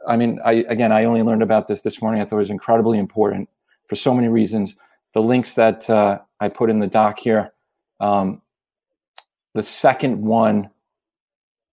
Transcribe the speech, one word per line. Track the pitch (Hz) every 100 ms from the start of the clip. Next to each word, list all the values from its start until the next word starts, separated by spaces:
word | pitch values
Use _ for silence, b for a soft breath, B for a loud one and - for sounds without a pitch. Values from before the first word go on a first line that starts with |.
| -
I | 117
mean, | 117 113
I, | 117 117 -
again, | 113 113
I | 110
only | 113 117
learned | 113 110
about | 113 110 -
this | 104
this | 110 -
morning. | 110 110
I | 101
thought | 107
it |
was | 101
incredibly | 101 - 117 113 110
important | 95 - 104 98 - _ _ _ _
for |
so | 104 143
many | 123 117
reasons. | 113 101 110 98 - b b _
The | 110
links | 113 127 117
that, | - 113 110 -
uh, | 110 101 101 - _
I | 104
put | - 113
in | 107
the | 101
doc | 110 107 104
here, | 120 107 101 - _ _ _ -
um, | 101 101 95 - _ _ _ _ _ _ _ - - _ _
the | 110
second | 107 - 143 127 135 104
one | 107 113 110 107 98 _ _ _ _ _ _ _ _ _ _